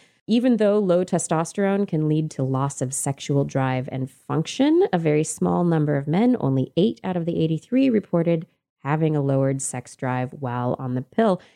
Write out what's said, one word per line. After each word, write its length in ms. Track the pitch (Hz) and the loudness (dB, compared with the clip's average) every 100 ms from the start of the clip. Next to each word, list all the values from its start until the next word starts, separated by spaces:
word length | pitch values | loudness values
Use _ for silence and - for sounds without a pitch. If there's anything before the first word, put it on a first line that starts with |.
| _ _ - | _ _ -2
Even 280 | 226 254 226 | 2 2 2
though 220 | 208 208 | 4 2
low 260 | 190 175 | 2 2
testosterone 800 | 185 175 - 160 165 - 196 196 202 | 2 -2 0 -2 -2 -2 0 0 0
can 220 | 160 156 | 0 2
lead 240 | 156 160 | 0 -2
to 100 | - | -4
loss 400 | 131 131 139 - | -2 0 -2 -2
of 100 | 127 | -6
sexual 520 | 139 143 135 - 143 | -4 -6 -6 -2 0
drive 440 | 143 139 131 131 131 | 0 0 0 -2 -4
and 180 | 131 131 | -6 -8
function, 760 | - - 139 160 - 285 330 392 | -10 -4 -4 -4 0 2 4 2
a 60 | 175 | 0
very 240 | 160 151 | 2 0
small 400 | 160 - 175 175 | 0 -2 0 2
number 340 | 175 160 147 143 | 2 2 2 0
of 120 | 143 | 0
men, 280 | 170 240 247 | 2 2 2
only 320 | 139 135 127 - | 0 0 0 2
eight 240 | 214 - | 0 0
out 120 | 190 180 | -6 -4
of 100 | 170 | -4
the 140 | 170 | -2
eighty-three, 500 | 160 160 - 254 269 | -2 -2 -2 0 2
reported 560 | 214 - 170 165 165 165 _ _ _ | 2 0 0 2 0 -4 _ _ _
having 340 | 135 156 160 | -4 0 2
a 80 | 151 | 2
lowered 400 | 139 135 135 135 | 2 2 2 0
sex 320 | - 123 - | -4 -8 -12
drive 380 | - 131 127 127 | -8 -4 -2 -4
while 420 | - 127 123 123 - | -6 -6 -4 -2 -4
on 160 | 131 | -4
the 80 | 127 | -6
pill. 380 | - - 226 180 - | -4 0 0 0 -6